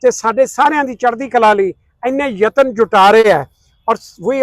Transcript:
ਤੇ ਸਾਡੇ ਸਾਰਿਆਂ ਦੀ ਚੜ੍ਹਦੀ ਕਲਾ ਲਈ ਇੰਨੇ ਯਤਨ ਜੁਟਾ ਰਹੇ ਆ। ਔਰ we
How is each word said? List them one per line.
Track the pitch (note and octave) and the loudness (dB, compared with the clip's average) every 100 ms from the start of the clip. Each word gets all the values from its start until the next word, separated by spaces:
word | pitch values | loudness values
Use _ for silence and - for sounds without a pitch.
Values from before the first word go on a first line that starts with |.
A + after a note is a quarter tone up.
ਤੇ | B3 | -2
ਸਾਡੇ | A3+ A3+ A3 C4 | -2 -4 -2 -2
ਸਾਰਿਆਂ | - C#4+ D4+ | 0 0 0
ਦੀ | C4+ | -4
ਚੜ੍ਹਦੀ | A#3 A#3+ A#3 C4+ | -2 -4 -4 -4
ਕਲਾ | B3 A3 | 0 2
ਲਈ | G3+ G3 - _ _ B3 | 2 -2 -6 _ _ -6
ਇੰਨੇ | C4+ C#4 | -4 -4
ਯਤਨ | F#3+ G#3+ C#4 C4+ | -2 -2 0 -2
ਜੁਟਾ | G#3+ G#3+ G3+ G3 | 0 0 2 4
ਰਹੇ | A3 G#3+ | 4 4
ਆ। | D#3+ C3 _ _ _ - | 0 -2 _ _ _ -6
ਔਰ | A3+ | -6
we | - - F3+ C4+ | -8 -10 -6 2